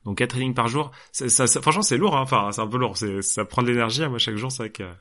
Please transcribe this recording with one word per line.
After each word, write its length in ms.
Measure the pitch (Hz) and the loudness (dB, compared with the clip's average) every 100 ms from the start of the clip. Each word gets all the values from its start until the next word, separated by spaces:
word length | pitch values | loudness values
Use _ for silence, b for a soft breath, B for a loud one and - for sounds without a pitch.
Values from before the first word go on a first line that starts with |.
donc 140 | 110 98 | -8 -2
quatre 180 | 123 123 | 0 0
énigmes 180 | 131 | -2
par 140 | 127 117 | 0 0
jour, 240 | 135 143 b b | 0 -4 b b
c'est, 160 | - 127 | -6 0
ça, 180 | - 123 | 4 4
ça, 140 | 143 | 4
franchement, 220 | 139 175 | 4 2
c'est 140 | 208 120 | 2 2
lourd, 200 | 202 143 | 4 2
hein, 40 | |
enfin, 280 | 131 120 101 | 2 2 0
c'est 100 | 104 | -2
un 60 | 110 | -2
peu 100 | 123 | 0
lourd, 200 | 123 92 | -2 -2
c'est, 240 | 107 98 | -4 -2
ça 240 | 98 - 104 | -2 -2 -2
prend 180 | - | 0
de 40 | 120 | 2
l'énergie, 320 | 120 117 120 | 2 0 0
hein, 60 | 156 | -2
moi, 100 | 120 | -2
chaque 160 | 117 107 | -2 -2
jour, 160 | 127 | -4
c'est 120 | 131 | -6
vrai 80 | 110 | -8
que 120 | - 95 87 | -10 -12 -14